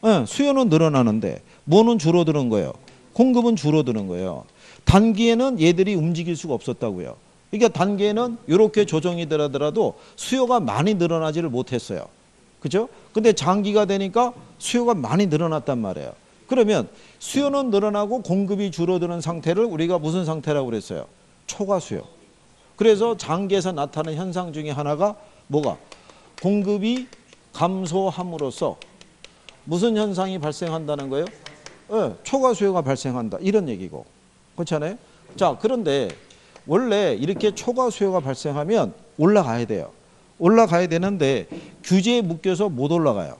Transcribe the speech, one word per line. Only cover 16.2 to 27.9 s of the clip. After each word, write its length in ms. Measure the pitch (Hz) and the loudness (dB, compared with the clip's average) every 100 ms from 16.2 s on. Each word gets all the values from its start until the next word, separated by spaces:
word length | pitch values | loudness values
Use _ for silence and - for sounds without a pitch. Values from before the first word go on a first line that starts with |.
| _ _ _ | _ _ _
그러면 420 | 254 214 196 110 - - - | 2 4 2 0 -10 -20 -20
수요는 520 | - - 285 277 262 | -6 0 0 0 0
늘어나고 520 | 202 208 208 208 247 | 0 0 -2 -2 -4
공급이 480 | 202 185 196 196 202 | -2 -2 0 -2 -4
줄어드는 500 | 165 170 185 170 170 | -2 0 0 -2 -4
상태를 440 | 160 170 160 180 | -6 -6 -2 0
우리가 340 | 233 160 165 180 | 0 0 0 0
무슨 260 | 151 170 | 0 -2
상태라고 420 | 165 160 143 147 131 | -2 -4 -2 -2 0
그랬어요? 400 | 113 - 87 - _ _ _ - | -4 -6 -10 -10 _ _ _ -16
초과 320 | - 202 196 | -8 -2 -2
수요. 220 | - 92 - - - _ _ _ _ - | -2 -10 -10 -20 -20 _ _ _ _ 2
그래서 400 | 214 208 233 226 | 4 4 2 -2
장기에서 560 | - 165 196 196 180 | -4 -4 0 0 0
나타나는 460 | 165 139 - 160 156 | -4 -4 -4 -6 -4
현상 340 | 185 175 180 | -6 -6 -6
중에 180 | 151 151 | -8 -6
하나가 460 | 139 147 147 196 208 - _ _ | -4 -4 0 -2 -2 -18 _ _
뭐가? 300 | 143 143 80 - - - - - - | 0 0 -4 -12 -20 -20 -20 -20 -6
공급이 640 | 180 208 196 208 208 247 254 - _ - _ | 0 0 0 0 0 -2 -6 -16 _ -20 _
감소함으로써 1200 | - 175 190 185 | -4 -2 -2 -4